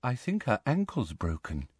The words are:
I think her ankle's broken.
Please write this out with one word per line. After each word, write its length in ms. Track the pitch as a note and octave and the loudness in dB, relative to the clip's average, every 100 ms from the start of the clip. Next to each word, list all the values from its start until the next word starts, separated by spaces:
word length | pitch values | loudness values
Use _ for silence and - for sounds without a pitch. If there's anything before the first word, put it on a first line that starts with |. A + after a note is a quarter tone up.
I 140 | B2+ | 0
think 300 | B2 - G3+ | -2 0 -2
her 160 | - G#2+ | 2 0
ankle's 460 | - D#3+ G3 - F#2+ | 4 2 2 0 -2
broken. 560 | D#2+ F2 D#2 - D2+ C#2+ | -2 -2 -2 -2 -6 -6